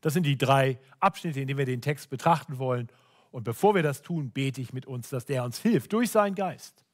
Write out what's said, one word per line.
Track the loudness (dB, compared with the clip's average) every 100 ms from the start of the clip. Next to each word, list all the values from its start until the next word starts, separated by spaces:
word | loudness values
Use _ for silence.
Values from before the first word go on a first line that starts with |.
Das | 0
sind | 2
die | 2 2
drei | 4 4 4 0 _ _
Abschnitte, | 0 2 -8 -6
in | -4
denen | -2
wir | -2
den | -2
Text | -4 -6 -6
betrachten | -2 2 2 0 -6
wollen. | -2 -2 -4 _ _ _ _
Und | -10
bevor | -8 2 4
wir | 4
das | 2 -2
tun, | -6 -6 -4
bete | -4 -4 -4
ich | -8
mit | -10 -10
uns, | -12 -8
dass | -8 -4
der | -4
uns | -4 -2
hilft, | 2 2 2
durch | 0 2
seinen | 2 2
Geist | 0 -4 -6 -16 _ _